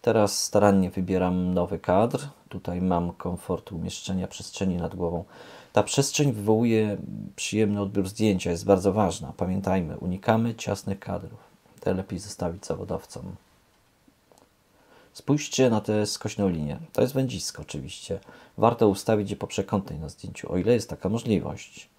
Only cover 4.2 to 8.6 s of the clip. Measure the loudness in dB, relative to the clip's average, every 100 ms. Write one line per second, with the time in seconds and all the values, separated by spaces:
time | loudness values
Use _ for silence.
4.2 | -6 -10 -14 -4 -2 -2 -4 -4 -4 -4
5.2 | -8 -16 -20 -20 -2 0 2 0 0 2
6.2 | 0 2 2 4 4 2 2 -2 -8 -10
7.2 | -12 -10 -4 0 2 0 -2 -2 -2 0
8.2 | 2 2 0 -2